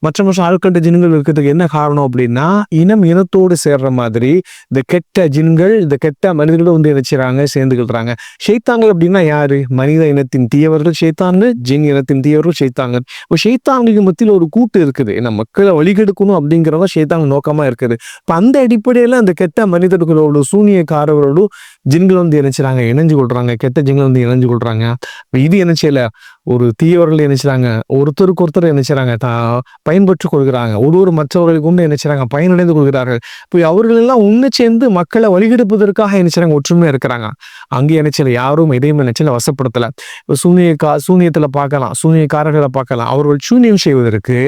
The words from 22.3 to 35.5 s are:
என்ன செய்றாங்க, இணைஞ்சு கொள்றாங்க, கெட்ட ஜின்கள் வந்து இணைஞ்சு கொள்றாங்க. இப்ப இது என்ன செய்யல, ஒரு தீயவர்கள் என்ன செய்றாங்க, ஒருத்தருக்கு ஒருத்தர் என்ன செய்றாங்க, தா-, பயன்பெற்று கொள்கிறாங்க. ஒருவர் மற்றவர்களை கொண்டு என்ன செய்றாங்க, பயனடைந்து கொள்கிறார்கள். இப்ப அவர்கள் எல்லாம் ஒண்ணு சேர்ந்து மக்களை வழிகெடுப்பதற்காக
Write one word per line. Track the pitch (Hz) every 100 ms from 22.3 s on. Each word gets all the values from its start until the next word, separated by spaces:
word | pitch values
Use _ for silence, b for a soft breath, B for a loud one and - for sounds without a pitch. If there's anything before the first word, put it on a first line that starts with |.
| 151
என்ன | 139
செய்றாங்க, | 131 135 131 117
இணைஞ்சு | 127 165 151
கொள்றாங்க, | 123 123 123 117
கெட்ட | 135 123
ஜின்கள் | 139 139 139
வந்து | 127
இணைஞ்சு | 120 127 127
கொள்றாங்க. | 120 117 110 117 120 B B
இப்ப | B 131
இது | 143 202
என்ன | 175 165
செய்யல, | 156 139 120 B B B -
ஒரு | 123 120 113
தீயவர்கள் | 160 175 165 156
என்ன | 147 139
செய்றாங்க, | 143 131 123 113 -
ஒருத்தருக்கு | 135 143 143 190 175
ஒருத்தர் | 175 147 170
என்ன | 147 131
செய்றாங்க, | 143 127 117
தா-, | 127 117 117 120 127 b -
பயன்பெற்று | 170 196 185 175
கொள்கிறாங்க. | 156 135 127 117 104
ஒருவர் | 131 175 190
மற்றவர்களை | 165 147 185 170 165
கொண்டு | 151 180 165
என்ன | 147
செய்றாங்க, | 151 143 127
பயனடைந்து | 143 175 180 175 160
கொள்கிறார்கள். | 139 135 127 120 B B
இப்ப | B 175 165
அவர்கள் | 180 226 226
எல்லாம் | 233 262
ஒண்ணு | 202 220 269
சேர்ந்து | - 240 226 254
மக்களை | 185 175 233 226
வழிகெடுப்பதற்காக | 185 220